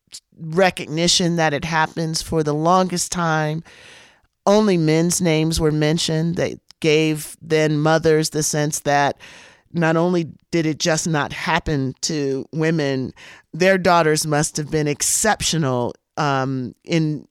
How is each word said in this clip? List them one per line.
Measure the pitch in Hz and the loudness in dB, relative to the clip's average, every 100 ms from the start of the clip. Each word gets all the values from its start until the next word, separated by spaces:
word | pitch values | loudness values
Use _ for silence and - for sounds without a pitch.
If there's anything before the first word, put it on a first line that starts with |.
| _ - _ - | _ -20 _ -16
recognition | 165 165 185 - - 151 170 - 170 170 | -6 2 2 0 -6 -2 0 2 0 0
that | 160 | 0
it | 143 | 0
happens. | 160 160 156 - 160 160 | -2 -2 -2 -2 -6 -6
For | - 165 | -4 -2
the | 151 | 0
longest | 147 160 180 185 175 - | 0 2 2 2 -2 -6
time, | 180 170 156 156 160 - - - - - _ _ _ - | -4 -2 -2 -2 -6 -10 -20 -20 -20 -20 _ _ _ 2
only | 208 214 180 | 4 4 2
men's | 156 160 170 170 | 4 2 2 0
names | 180 156 160 165 | 2 2 0 0
were | 156 | 0
mentioned. | 151 151 170 - 160 165 175 | 2 0 0 -2 -2 -2 -2
They | 135 - _ - | -4 -6 _ -4
gave | 160 151 160 156 - - | 2 2 2 -2 -8 -14
then | - 156 156 151 | -2 0 2 2
mothers | 156 160 160 156 156 | 2 2 4 2 2
the | 151 | -2
sense | 147 156 147 - | -2 -2 -2 -4
that | 147 143 139 - - - - - _ | 0 0 0 -2 -12 -20 -20 -20 _
not | 170 160 165 | -2 0 2
only | 175 180 151 - _ | 2 0 -2 -10 _
did | 170 | -2
it | 156 147 | 0 -2
just | 175 156 180 | -2 -2 0
not | 156 135 | -2 -2
happen | 147 - 165 - 147 131 - | -6 -4 -2 -2 -2 -4 -6
to | - 156 139 135 - | -6 -4 -2 -4 -6
women, | 160 160 160 143 131 117 - - - _ | -2 0 2 0 -2 -4 -10 -20 -20 _
their | 160 185 190 | 0 2 4
daughters | 180 175 156 156 156 | 4 4 4 2 0
must | 147 147 - | 0 0 -4
have | 147 | -4
been | 156 151 | -2 -2
exceptional, | 147 - - 214 - - 160 143 127 120 - _ - | -2 -2 0 0 0 -2 -2 0 0 -2 -6 _ -4
um, | 151 135 131 131 123 - | -2 0 -2 -4 -6 -10
in, | - 165 156 151 - | -2 0 0 -4 -10